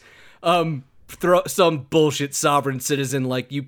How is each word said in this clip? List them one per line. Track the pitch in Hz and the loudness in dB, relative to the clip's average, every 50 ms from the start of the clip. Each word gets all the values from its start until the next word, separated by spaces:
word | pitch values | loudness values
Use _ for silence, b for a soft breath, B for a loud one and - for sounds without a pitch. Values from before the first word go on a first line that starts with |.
| b b b b b b b b | b b b b b b b b
Um, | - 170 175 175 165 165 156 127 - _ _ - - - | 0 2 2 2 2 0 -4 -6 -10 _ _ -20 -20 -20
throw | - - - 175 180 180 185 | -12 -4 2 2 2 2 2
some | 190 - - 185 165 160 143 - - | 0 0 2 2 2 2 0 -4 0
bullshit | - 160 156 151 131 - 143 139 - | 2 2 2 2 2 -2 -4 -6 -4
sovereign | - - 151 143 143 127 139 131 127 | -2 0 2 2 2 0 0 -4 -4
citizen, | - - 147 139 139 127 139 139 131 | -4 -2 -2 -2 -2 -2 -2 -2 -2
like, | 127 127 127 127 - | -2 -2 -4 -6 -6
"You, | 139 143 135 | -8 -10 -10